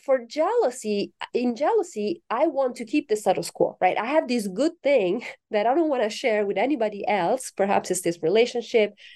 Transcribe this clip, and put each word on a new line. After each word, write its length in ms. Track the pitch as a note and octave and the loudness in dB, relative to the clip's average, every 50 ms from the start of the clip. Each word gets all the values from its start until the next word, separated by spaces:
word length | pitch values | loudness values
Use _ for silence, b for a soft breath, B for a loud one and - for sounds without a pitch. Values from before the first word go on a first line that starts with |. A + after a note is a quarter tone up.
| _ | _
for 160 | - C4 C4 A#3 | 0 0 0 0
jealousy, 880 | A3+ - D4 D#4+ F#4+ A#4+ B4 - B3+ A#3+ - - G#3+ G#3 G3+ - - - _ - - - | -4 -2 -2 0 2 2 2 2 2 0 -4 -4 -2 -2 -2 -2 -4 -8 _ -10 -6 -2
in 220 | A#3 B3 B3 A#3 | -2 0 -2 0
jealousy, 680 | A3+ D4 F4 A#4 G#4+ E4+ - - G#3+ G#3 G#3 - - - - | 0 0 2 2 2 0 -2 -4 -4 -4 -4 -4 -6 -6 -6
I 160 | G#3+ A#3+ D#4 | -2 0 0
want 300 | E4+ C4 C4+ C4+ B3 B3 | 0 2 0 -2 -2 -4
to 80 | - A3+ | -6 -6
keep 240 | A3 - D4+ - - | -2 -2 -2 0 0
the 80 | G#3+ | -2
status 340 | G#3+ - G3 F#3 F3 E3+ - | 0 2 0 0 0 -2 -4
quo, 260 | - - F3 - - - | 0 0 0 0 0 0
right? 180 | F3+ F#3 - - | 0 0 0 0
I 80 | G#3 | -2
have 220 | A#3+ D4 D#4+ D4+ B3 | 0 0 0 0 2
this 180 | B3 A#3+ G3 | -2 -2 -2
good 260 | G3+ F3+ G3+ C#4 E4+ E4+ - | -4 -2 -2 -2 -2 -2 -2
thing 420 | - D4+ C#4+ B3 F#3+ F3 F#3+ A#3+ B B B | 0 2 2 2 2 0 -2 -4 B B B
<laughs> 140 | - _ _ | -18 _ _
that 160 | A3 G#3 G#3 | -2 0 2
I 80 | A#3 C4+ | 2 2
don't 140 | E4+ E4 D#4 | 2 2 0
wanna 220 | C#4 B3 G#3+ G#3+ | 0 0 0 -2
share 360 | - - - A#3+ G#3+ G#3 G#3 | -2 -2 0 0 0 2 0
with 120 | G3 F#3+ F#3 | 0 0 0
anybody 480 | A3 C4+ D4+ A#3+ A3 G#3 G3+ G3 - - | 0 0 0 0 0 -2 -2 -4 -2 -2
else. 420 | G#3 G3 E3+ F3+ A#3 - - - | 0 0 2 0 0 -2 -4 -6
Perhaps 400 | - - G3 G3+ G3 G3 G3+ - | -4 -2 0 2 2 2 2 0
it's 120 | F#3 - | -4 -2
this 200 | - E3+ E3+ - | -2 -2 -4 -2
relationship, 720 | - D#3+ F#3+ A3 A#3+ A#3 - A#3 A3 - - A#3 G#3 G#3 G#3 B B B B | 0 2 4 4 2 2 0 -4 -4 0 2 2 2 2 -2 B B B B